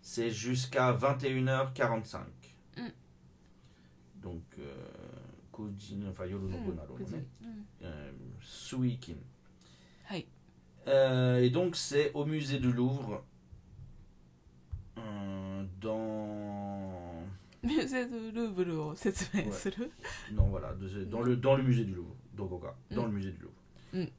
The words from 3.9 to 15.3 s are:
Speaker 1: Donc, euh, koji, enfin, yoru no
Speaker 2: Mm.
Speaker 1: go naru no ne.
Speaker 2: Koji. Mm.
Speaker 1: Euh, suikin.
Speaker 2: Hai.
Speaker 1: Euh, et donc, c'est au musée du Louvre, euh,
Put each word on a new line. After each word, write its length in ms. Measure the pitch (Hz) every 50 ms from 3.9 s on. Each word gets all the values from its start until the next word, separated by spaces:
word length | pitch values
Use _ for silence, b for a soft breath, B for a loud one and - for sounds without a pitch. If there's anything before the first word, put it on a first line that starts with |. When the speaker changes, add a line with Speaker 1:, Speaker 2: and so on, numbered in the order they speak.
| b b b - - -
Speaker 1:
Donc, 220 | 95 95 85 82 85 - - -
euh, 60 | - - - - - - - - - - - - - - - - - -
koji, 460 | - - 107 104 98 98 104 - 101 98 101 98
enfin, 160 | 92 - 92
yoru 220 | 90 95 - 95 92
no 80 | 92
Speaker 2:
Mm. 80 | 254 226
Speaker 1:
go 80 | 190 170
naru 200 | 165 147 143 -
no 60 | -
ne. 60 | 196
Speaker 2:
Koji. 180 | - 170 156 131 - - -
Mm. 220 | 226 233 220 208 208 202 - - -
Speaker 1:
Euh, 280 | 87 78 76 - 139 - 131 131 - - 95
suikin. 760 | - - - - - - - 127 127 123 117 - - - 82 73 65 - - - - - - - B B B B B B B B B -
Speaker 2:
Hai. 180 | 208 175 - - - - - - - - - - - - -
Speaker 1:
Euh, 520 | - 139 135 135 131 127 127 127 127 123 123 123
et 80 | 123
donc, 240 | 123 165 180 180 170
c'est 360 | - - - 143 143 151 143 -
au 120 | 147 147
musée 320 | 151 156 156 147 135 139
du 140 | 127 123 123
Louvre, 520 | 120 120 123 127 131 143 - 104 104 - - - - - - - - - - - - - - - - - - - - - - - - - _ - - - - - - - - - -
euh, 680 | 113 113 107 104 101 98 98